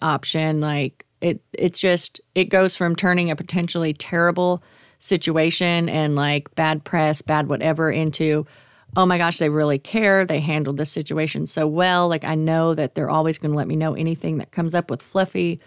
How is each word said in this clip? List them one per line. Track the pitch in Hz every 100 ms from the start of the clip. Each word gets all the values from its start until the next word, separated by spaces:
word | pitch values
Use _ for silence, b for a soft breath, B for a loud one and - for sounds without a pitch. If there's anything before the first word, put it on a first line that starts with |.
option, | 160 139 - 165 160 156
like, | 151 147 135 - - _
it, | 170 - -
it's | - 180 -
just, | 190 175 - - -
it | 180 190
goes | 190 190 -
from | 175
turning | 170 185 180 175
a | 151
potentially | 175 - 170 175 160
terrible | 151 - 170 170 175 180 180 b b b b
situation | - 196 - 160 160 - 180 170 165
and, | 156 151
like, | 143 143 147 - -
bad | 156 156
press, | - 175 156 147
bad | - 151 143
whatever, | 147 160 156 160
into, | 123 156 - 160 151 147 b b b b -
"Oh |
my | 185 175
gosh, | 170 170
they | 156
really | 151 147 143
care. | - 220 208 190
They | 185 151
handled | 156 151 135 143
this | 151
situation | - 147 151 156 143 156
so | - 151
well. | 160 185 180 175
Like, | 160
I | - 156
know | 156 160 165
that | 160 139
they're | - 143
always | 156 160 156
gonna | 156 147
let | -
me | 156
know | 160
anything | - 165 160 165 156
that | -
comes | - 165
up | 170 -
with | 127
Fluffy." | - 196 190 190 175 165